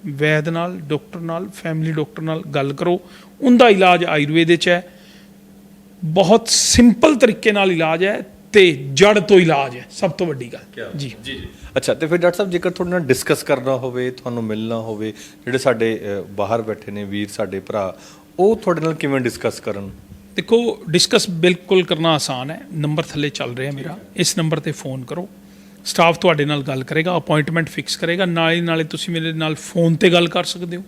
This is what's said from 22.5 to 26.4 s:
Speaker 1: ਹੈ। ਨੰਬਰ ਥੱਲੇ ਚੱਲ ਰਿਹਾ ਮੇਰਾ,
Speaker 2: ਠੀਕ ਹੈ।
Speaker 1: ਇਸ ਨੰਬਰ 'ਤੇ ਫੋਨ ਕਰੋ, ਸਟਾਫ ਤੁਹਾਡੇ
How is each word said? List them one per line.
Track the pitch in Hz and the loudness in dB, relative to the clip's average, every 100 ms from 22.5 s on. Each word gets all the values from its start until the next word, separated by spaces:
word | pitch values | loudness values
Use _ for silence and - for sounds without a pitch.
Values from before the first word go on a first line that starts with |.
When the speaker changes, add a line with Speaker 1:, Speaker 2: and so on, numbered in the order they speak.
Speaker 1:
ਹੈ। | 165 269 | -12 -10
ਨੰਬਰ | 170 147 156 | -6 -4 -4
ਥੱਲੇ | - 151 147 | -4 -6 -6
ਚੱਲ | - 131 | -6 -8
ਰਿਹਾ | 120 135 | -6 -8
ਮੇਰਾ, | 139 147 | -8 -12
Speaker 2:
ਠੀਕ | 175 | -14
ਹੈ। | - - | -12 -4
Speaker 1:
ਇਸ | 175 - | -2 0
ਨੰਬਰ | 160 165 | -2 -2
'ਤੇ | 160 | -4
ਫੋਨ | 147 139 131 | -8 -10 -10
ਕਰੋ, | 127 156 190 - - - - - | -10 -10 -12 -18 -20 -20 -20 -14
ਸਟਾਫ | - - 170 165 | -6 4 4 4
ਤੁਹਾਡੇ | 185 156 | 2 2